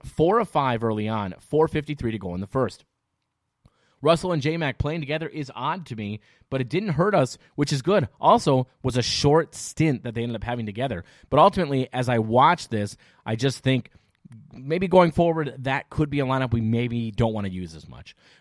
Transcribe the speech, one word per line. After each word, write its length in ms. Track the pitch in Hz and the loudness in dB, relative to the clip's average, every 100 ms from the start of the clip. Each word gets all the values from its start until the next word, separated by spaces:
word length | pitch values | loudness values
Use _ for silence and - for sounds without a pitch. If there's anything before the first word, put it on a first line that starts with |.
four 340 | - - 165 226 | -8 0 2 2
of 100 | 214 | 0
five 360 | 156 135 117 | 0 0 0
early 240 | 113 107 107 | -2 -2 -2
on, 260 | 110 98 - | -4 -6 -10
four 280 | - 147 156 | -4 0 2
fifty-three 440 | 156 147 147 117 | 0 -6 -6 -4
to 80 | 110 | -6
go 160 | 92 90 | -6 -8
in 60 | |
the 40 | 101 | -4
first. 400 | 131 113 - _ _ _ _ _ _ _ _ _ _ _ _ | -2 -2 -4 _ _ _ _ _ _ _ _ _ _ _ _
Russell 340 | 143 170 185 | 2 2 2
and 80 | 165 | -2
J-Mac 360 | 139 165 147 123 | -2 -2 -4 -4
playing 220 | 147 165 | -4 -4
together 300 | 139 156 160 | -6 -6 -6
is 220 | 151 135 117 | -8 -10 -6
odd 300 | 135 180 151 | -6 -6 -8
to 80 | 113 | -8
me, 240 | 104 107 _ _ - | -8 -8 _ _ -8
but 100 | 135 | -6
it 80 | 120 | -2
didn't 220 | 175 214 | -2 -2
hurt 260 | 147 196 190 | 0 2 2
us, 220 | 127 - _ - | 2 -2 _ -4
which 160 | 147 | -2
is 100 | 139 | 0
good. 280 | 160 202 120 - | 2 2 2 0
Also, 480 | 151 160 - 131 123 _ | 4 4 4 2 0 _
was 140 | 131 123 | -4 -2
a 40 | |
short 540 | - - 143 156 - - | -2 2 4 4 2 -6
stint 480 | - - 156 127 | -8 0 0 0
that 100 | 123 | -4
they 80 | 113 | -6
ended 120 | 120 113 | -6 -6
up 80 | |
having 220 | 113 123 107 | -6 -6 -6
together. 400 | 101 120 92 - - - | -6 -6 -6 -10 -18 0
But 100 | 139 | 6
ultimately, 480 | 190 190 151 135 131 | 6 4 0 0 -2
as 160 | 127 123 | -2 0
I 100 | 117 | 0
watch 480 | 110 117 151 175 - | 2 6 6 4 -2
this, 300 | 110 101 - _ _ - | -4 -4 -8 _ _ -8
I 120 | 113 | -2
just 220 | 135 - | -2 -2
think 320 | 135 127 - _ _ _ - 110 - | 0 -2 -2 _ _ _ -20 -20 -20
maybe 360 | - 135 170 185 | -14 -6 -4 4
going 240 | 180 170 | 6 6
forward, 420 | - 170 160 143 123 | 4 2 2 -4 -6
that 300 | 131 135 - | -4 -4 -4
could 200 | - 151 | -4 -2
be 100 | 143 | 0
a 60 | 131 | 0
lineup 260 | 131 127 | 0 0
we 80 | 117 | 0
maybe 520 | 110 117 120 120 113 | 0 0 0 -4 -4
don't 220 | 104 113 | 0 0
wanna 160 | 107 98 | 0 -6
use 260 | 92 87 80 | -6 -10 -14
as 120 | 69 | -20
much. 280 | 60 - - _ _ | -20 -20 -20 _ _